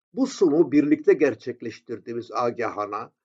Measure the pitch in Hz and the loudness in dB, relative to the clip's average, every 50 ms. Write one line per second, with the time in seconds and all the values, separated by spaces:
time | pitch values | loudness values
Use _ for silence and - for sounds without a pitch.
0 | _ _ _ 196 262 - - - 208 165 139 160 170 135 131 147 143 147 151 147 | _ _ _ -2 -2 -2 0 2 2 4 4 4 2 4 4 2 4 4 2 2
1 | - - 185 131 151 139 113 - - 127 120 - - 120 107 - _ - 120 104 | 4 2 4 4 4 0 0 -2 -8 -12 -12 -10 -12 -14 -14 -14 _ -14 -14 -12
2 | - 123 117 120 110 - 104 117 123 120 110 113 117 107 87 95 104 101 104 107 | -12 -10 -10 -10 -10 -6 -4 -2 -2 -2 -2 -4 -6 -6 -4 -6 -6 -6 -8 -10
3 | 117 - _ _ _ | -10 -12 _ _ _